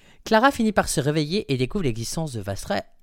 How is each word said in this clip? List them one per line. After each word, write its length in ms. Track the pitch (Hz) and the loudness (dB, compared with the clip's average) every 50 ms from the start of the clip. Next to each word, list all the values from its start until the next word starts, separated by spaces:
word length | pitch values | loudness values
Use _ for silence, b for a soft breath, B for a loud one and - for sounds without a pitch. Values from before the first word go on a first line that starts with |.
| b b b b b | b b b b b
Clara 260 | - 220 220 226 277 | 2 4 6 6 4
finit 200 | 277 - 226 214 | 4 2 0 0
par 180 | 208 - 180 - | 2 2 0 0
se 100 | - 170 | 2 0
réveiller 520 | 127 143 151 160 151 147 175 214 - - 139 | 0 2 2 0 0 0 0 -2 -2 0 -2
et 40 | 123 | 0
découvre 260 | 127 120 - 208 185 | 0 -2 -2 -2 -2
l'existence 480 | 135 110 113 113 - - 170 160 151 123 | -2 -2 -4 -6 -6 -4 -4 -6 -4 -6
de 80 | 113 | -8
Vastra 400 | 95 101 98 92 - - 196 - - - - - | -6 -6 -6 -6 -4 -4 -4 -4 -4 -6 -12 -14